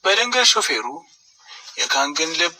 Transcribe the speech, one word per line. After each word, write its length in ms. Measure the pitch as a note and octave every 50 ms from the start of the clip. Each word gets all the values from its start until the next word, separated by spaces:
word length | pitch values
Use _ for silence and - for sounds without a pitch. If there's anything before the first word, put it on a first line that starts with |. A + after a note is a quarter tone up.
| -
በድንገት 440 | F#3+ G3 A3 A#3+ A#3+ B3 B3+ A#3+ -
ሾፌሩ 380 | - G#3+ - - C#3 A2 G#2+ - - - - _ _ _ _ _ _ _ _ - - - - - -
የካንግን 540 | - - - - C#3 C#3 C#3+ D3 D3+ D#3+ D#3+ E3
ልብ 240 | E3 F3 E3+ E3